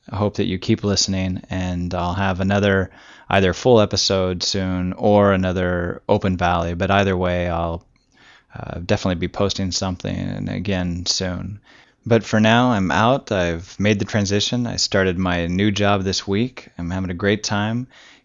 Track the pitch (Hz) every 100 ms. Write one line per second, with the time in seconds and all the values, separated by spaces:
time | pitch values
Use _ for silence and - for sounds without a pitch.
0 | - 98 104 - 95 92 - 107 104 98
1 | - 95 92 92 - 95 90 90 87 90
2 | 87 92 98 92 95 101 101 95 92 -
3 | - - - 98 95 - 131 117 104 98
4 | - 98 92 90 - 98 92 90 90 -
5 | 110 104 101 95 92 90 90 87 87 -
6 | - 104 98 90 87 87 85 87 95 98
7 | 98 90 90 90 87 85 85 85 - _
8 | _ _ - - _ - - - 87 104
9 | 98 87 90 - 101 - 95 - 95 90
10 | 98 92 95 98 98 98 92 92 90 87
11 | 90 - 92 90 92 101 _ - _ _
12 | 110 117 - 110 107 117 127 107 92 73
13 | 113 135 - 101 87 82 92 - 101 104
14 | 107 110 98 104 - 123 120 - - 101
15 | 95 87 92 87 85 90 104 101 101 101
16 | 95 90 - 98 127 - - - 85 92
17 | 92 87 98 104 - 104 104 117 127 -
18 | - -